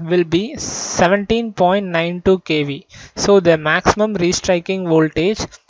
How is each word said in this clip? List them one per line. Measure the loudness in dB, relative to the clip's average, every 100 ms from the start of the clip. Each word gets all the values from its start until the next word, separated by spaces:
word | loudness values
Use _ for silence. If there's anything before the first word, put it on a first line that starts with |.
will | 0 0 2
be | 0 -2 -8
seventeen | -10 -10 -6 0 2 2 0 -2 -2
point | 0 0 2 -2
nine | -2 -2 -2
two | 0 0
K | 0 -2
V. | -2 -8 -14 -20 -18 -4
So | 2 4
the | 4 2
maximum | 0 0 0 0 -2 0
restriking | -2 0 0 -2 -2 -4 2
voltage | 2 2 0 -2 -2 -8 -14